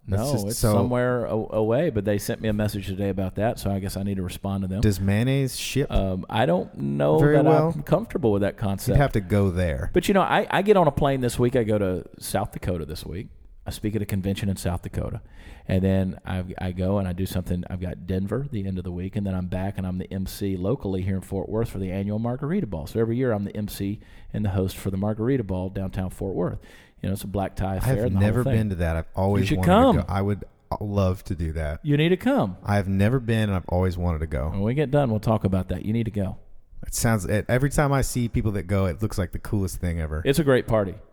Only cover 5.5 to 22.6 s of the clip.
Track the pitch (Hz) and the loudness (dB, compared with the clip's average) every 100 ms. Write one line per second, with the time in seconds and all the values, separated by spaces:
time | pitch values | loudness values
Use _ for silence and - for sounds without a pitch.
5.5 | - - 127 143 107 98 92 - 110 131 | -4 -4 -2 0 0 0 -2 -2 0 2
6.5 | 180 - - 139 143 147 156 147 - - | 2 0 -6 -4 2 4 6 6 8 8
7.5 | 156 160 165 - 165 226 285 120 101 98 | 6 4 -2 0 0 0 0 2 4 2
8.5 | - 104 98 - 98 135 113 92 104 98 | 0 -4 -2 2 4 4 2 2 2 4
9.5 | 87 90 67 82 180 - 196 170 165 - | 2 0 0 0 0 4 4 4 2 2
10.5 | 151 196 202 156 - 143 135 120 - 123 | 0 6 6 6 4 2 2 0 2 2
11.5 | 127 110 107 95 90 - - - 98 104 | 4 2 2 2 -2 -6 -14 -4 -2 -2
12.5 | - - 87 73 78 - 85 131 - - | -4 -4 -4 -6 -10 -10 -10 -12 -16 -20
13.5 | - - - 107 104 101 101 92 95 101 | -14 -12 -6 -4 -2 -2 -2 -2 -2 -2
14.5 | 95 90 90 - - - - - - - | -2 -4 -4 -6 -6 -6 -8 -12 -20 -20
15.5 | - - 95 95 95 95 - - 92 92 | -14 -2 2 4 2 0 -4 -6 -6 -6
16.5 | - 92 90 92 101 95 87 95 92 90 | -6 -6 -2 0 0 -2 -4 -4 -4 -2
17.5 | 90 - 90 90 - 87 95 98 113 143 | -4 -4 -8 -8 -8 -4 -2 -2 -4 -4
18.5 | 110 98 92 90 87 92 107 98 92 90 | -6 -4 -6 -6 -6 -6 -4 -2 -4 -4
19.5 | 92 98 - 95 92 - 95 92 - 101 | -4 -4 -4 -4 -6 -6 -6 -6 -4 -4
20.5 | 92 95 131 101 95 92 95 - 98 - | -2 -2 -2 -2 -4 -2 -4 -4 -6 -2
21.5 | 107 120 101 90 95 101 107 117 127 143 | -2 -2 -4 -4 -2 -2 -2 -4 -4 -2
22.5 | 202 | -2